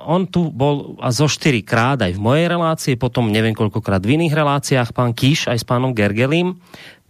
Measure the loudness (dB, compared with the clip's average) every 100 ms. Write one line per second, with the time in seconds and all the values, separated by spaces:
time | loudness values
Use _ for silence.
0 | -2 -2 0 0 -2 0 0 0 -4 -6
1 | -2 0 0 2 0 0 0 0 2 2
2 | -2 0 0 2 2 0 -2 -2 -2 -2
3 | -2 0 0 2 0 0 -2 -2 -2 0
4 | 2 2 2 0 0 0 0 0 0 0
5 | -2 2 2 2 0 -4 -2 -2 0 0
6 | 0 2 0 2 0 -4 -12 -20 -20 -20